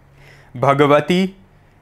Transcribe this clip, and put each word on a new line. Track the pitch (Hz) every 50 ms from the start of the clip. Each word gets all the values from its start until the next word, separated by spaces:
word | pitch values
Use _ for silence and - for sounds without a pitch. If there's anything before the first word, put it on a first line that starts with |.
| _ _ _ _ - - - - _ _ - 123 131
"Bhagavati, | 139 135 143 147 139 143 147 147 - 175 185 190 185 - - _ _ _ _ _ _ _ _